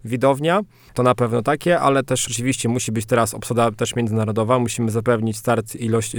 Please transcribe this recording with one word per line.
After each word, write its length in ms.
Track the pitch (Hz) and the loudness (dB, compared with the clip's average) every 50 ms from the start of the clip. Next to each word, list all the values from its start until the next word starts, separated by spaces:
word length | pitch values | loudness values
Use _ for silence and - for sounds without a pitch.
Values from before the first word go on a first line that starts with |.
| - | -8
Widownia, 560 | 110 120 131 123 135 139 139 147 165 175 202 208 - _ _ _ - - | -6 -2 2 2 2 2 2 2 2 2 0 0 -4 _ _ _ -8 -2
to 100 | - 123 | 2 2
na 120 | 123 123 | 4 4
pewno 260 | - 123 113 117 120 | 2 2 0 0 0
takie, 380 | 110 143 151 - - 170 175 156 | 0 0 0 0 2 2 2 2
ale 240 | 135 139 139 135 135 | 2 2 2 2 0
też 240 | - 131 127 - | 0 -2 -2 -2
oczywiście 420 | - 113 107 117 131 127 - - 117 | -4 -4 -2 -2 -2 -2 0 0 0
musi 220 | 117 123 - - | 0 0 -2 -2
być 140 | 110 113 110 | -4 -4 -2
teraz 280 | - 127 117 113 110 - | 0 2 2 2 0 -2
obsada 380 | 113 - - 120 117 117 117 | -6 -6 -4 0 2 2 0
też 240 | 110 - 123 - - | 0 -2 -4 -4 -2
międzynarodowa. 640 | 120 120 107 107 110 110 107 104 113 110 107 127 127 | -2 -2 0 0 0 0 0 0 0 0 2 2 2
Musimy 320 | 123 113 - - 117 113 | 0 0 -2 -2 -2 0
zapewnić 460 | 104 117 110 123 120 110 110 113 107 | 0 0 0 2 2 2 0 -2 -4
start 380 | - - - 117 113 110 - - | -2 -2 0 0 0 0 -4 -6
ilość-, 400 | - 120 110 110 113 107 - - | -6 -2 0 0 0 0 -2 -4